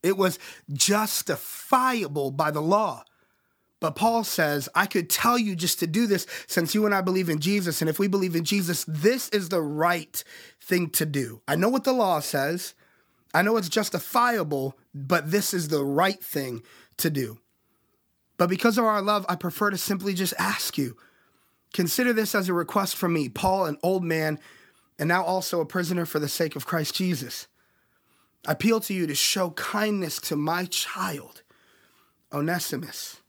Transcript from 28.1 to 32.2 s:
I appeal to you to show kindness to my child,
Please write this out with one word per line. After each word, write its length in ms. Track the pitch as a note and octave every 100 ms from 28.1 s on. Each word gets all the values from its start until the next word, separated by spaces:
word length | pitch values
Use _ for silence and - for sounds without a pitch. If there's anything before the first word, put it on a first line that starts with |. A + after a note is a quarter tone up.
| _ _ _ -
I 60 |
appeal 280 | D3+ A3 A3+
to 120 | G#3+
you 140 | F#3+ D#3+
to 80 | C#3
show 340 | - G3+ F3+
kindness 680 | E3+ - G#3+ G#3+ G3+ E3+ -
to 140 | - D3
my 300 | D3+ E3+ F3+
child, 760 | - - - F#3 D3 - - _ _ _ _ _ _ _ _